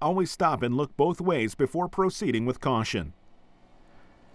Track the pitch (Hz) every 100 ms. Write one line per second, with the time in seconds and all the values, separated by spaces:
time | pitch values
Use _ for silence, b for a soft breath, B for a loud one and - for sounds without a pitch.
0 | 151 190 175 - 170 147 120 123 147 -
1 | 156 170 180 160 110 - 135 165 175 -
2 | 190 - 190 117 120 127 143 117 110 107
3 | 80 - - - - - - - b b
4 | b b b